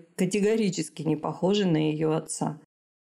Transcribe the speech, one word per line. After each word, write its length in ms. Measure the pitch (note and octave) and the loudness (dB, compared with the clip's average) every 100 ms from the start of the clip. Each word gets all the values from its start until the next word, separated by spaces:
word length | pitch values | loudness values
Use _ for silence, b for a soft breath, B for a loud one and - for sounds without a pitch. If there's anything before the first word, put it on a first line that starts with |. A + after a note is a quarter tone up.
| - - | -12 -2
категорически 880 | F#3 G#3 G3+ A3+ G#3 - - - | 0 2 2 2 0 -2 -6 -6
не 120 | D3+ D3+ | -2 -2
похожи 500 | E3+ D#3+ F3 G#3 F#3+ | -2 -2 0 2 2
на 240 | D#3 D#3 | 2 2
ее 220 | D3+ D#3 | 0 0
отца, 460 | D#3 D#3+ - D#3 D#3 - _ _ _ _ | 0 -4 -6 -4 -6 -14 _ _ _ _